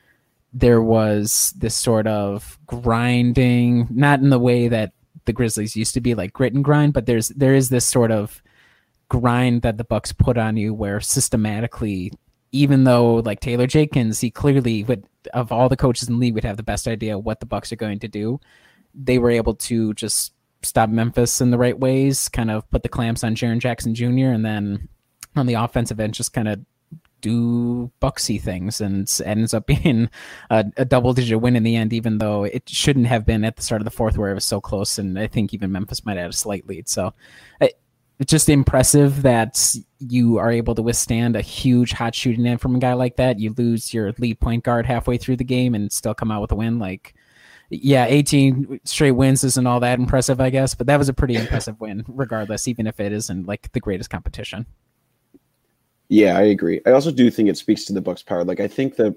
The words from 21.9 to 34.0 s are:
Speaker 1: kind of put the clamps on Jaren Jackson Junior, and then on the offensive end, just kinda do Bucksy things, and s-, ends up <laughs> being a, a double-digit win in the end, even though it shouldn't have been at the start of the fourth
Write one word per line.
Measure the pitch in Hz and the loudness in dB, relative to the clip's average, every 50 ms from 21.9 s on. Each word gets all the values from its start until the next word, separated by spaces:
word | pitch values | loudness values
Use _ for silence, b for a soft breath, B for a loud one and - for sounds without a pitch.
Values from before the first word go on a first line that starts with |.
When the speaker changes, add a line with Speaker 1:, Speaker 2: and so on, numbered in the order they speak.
| 131 135 135 139 135 - - - | 2 2 2 0 0 -2 -4 -4
Speaker 1:
kind | - 131 117 110 | -4 -4 -2 -2
of | 107 107 - - | -4 -4 -6 -4
put | - 123 | -4 -4
the | - - | -4 -4
clamps | - - 120 113 120 - | -4 -4 -2 -2 -2 -2
on | - 113 110 | -2 -4 -2
Jaren | - 123 117 113 120 | -2 -2 -2 -2 0
Jackson | 120 127 117 - - 117 113 | -2 -2 -4 -4 -4 -4 -4
Junior, | 113 120 123 123 131 131 131 | -2 -2 0 2 2 2 2
and | 120 110 110 | 2 0 0
then | 110 107 104 104 101 101 101 - - _ _ _ _ _ - - _ - | -2 -2 -2 -4 -4 -4 -6 -8 -12 _ _ _ _ _ -20 -16 _ -4
on | 151 131 | -2 0
the | 123 120 | 0 0
offensive | 110 117 120 - 123 113 - 113 104 | 0 -2 -2 -2 -4 -4 -4 -4 -4
end, | 107 107 113 | -4 -4 -4
just | - 117 - | -6 -8 -6
kinda | - 123 110 107 104 101 - _ _ _ _ - - - _ _ _ _ | -4 -2 -2 -2 -4 -6 -8 _ _ _ _ -20 -20 -20 _ _ _ _
do | - 107 117 117 117 117 120 120 120 120 120 123 120 123 _ - | -4 -2 0 0 0 0 0 0 -2 -2 -4 -4 -6 -8 _ -4
Bucksy | - 131 - - - - 107 98 | -4 -4 -4 -4 -4 -4 -4 -4
things, | - - 92 90 90 101 - - | -4 -6 -6 -4 -6 -6 -6 -4
and | 107 98 98 98 | -4 -2 -2 -2
s-, | 98 - - - | -2 -2 -4 -4
ends | - 92 107 107 113 113 | -4 -2 -2 0 0 0
up | - - - | -2 -2 0
<laughs> | |
being | - 143 - - 175 123 113 120 117 B B B B B B B B | 0 0 2 2 2 2 2 0 0 B B B B B B B B
a, | 110 110 107 104 - - | 2 2 2 0 -2 -2
a | 127 | 0
double-digit | 123 135 127 120 127 127 131 123 117 113 110 | 2 2 2 4 2 2 2 0 2 0 2
win | 117 123 123 | 2 2 2
in | 120 | 2
the | 110 117 117 | 2 2 2
end, | 113 110 110 | 2 0 0
even | 117 113 113 117 110 | -2 -2 -2 -2 0
though | 107 110 107 104 101 101 | 0 0 0 0 0 -2
it | 101 - 127 - | -2 -4 -6 -8
shouldn't | - - - - 156 143 135 117 | -6 -6 -2 2 2 4 4 4
have | 120 127 113 110 | 2 2 2 2
been | - 113 107 107 | 0 0 2 0
at | 113 - | -2 -4
the | - | -4
start | - - 117 107 | -6 -4 -4 -4
of | 107 | -4
the | 110 | -6
fourth | - - | -4 -2